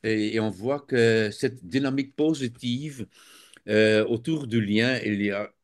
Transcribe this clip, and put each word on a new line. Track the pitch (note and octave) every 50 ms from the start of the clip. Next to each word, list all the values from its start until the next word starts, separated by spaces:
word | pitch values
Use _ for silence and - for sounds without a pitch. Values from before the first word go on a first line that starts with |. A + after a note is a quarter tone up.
| -
Et, | A2 A2 G#2+ G#2+ G#2+ G#2+
et | A2+
on | G#2+ A2
voit | G2 F#2 G2+ B2 C#3 C#3+
que | C#3+ _ C3+ B2 A#2 A2+ A2+ A2+ A2 G#2 G2+
cette | - - C3 A#2+ B2 -
dynamique | F2 - C3+ C#3 C3+ C3+ C#3 C3+ C#3 _
positive, | - D3+ D#3 D#3+ C#3+ C3+ A#2+ A#2 - - B2 A#2+ B2+ D3 D#3 C#3 C3 A#2 - _ - - - - - - _ - - _ -
euh, | G#2+ G#2+ A2 A2 A2 G#2+ G#2+
autour | - A#2 A2+ A#2+ - D#3+ D#3 C#3+
du | A#2+ A2 A#2 G#2+
lien, | G2 G#2 G#2+ A#2 B2 C3 A#2+ -
il | G#2+ G#2+ G2+ G2+
y | G2+ G2
a | G2 G#2 - _ _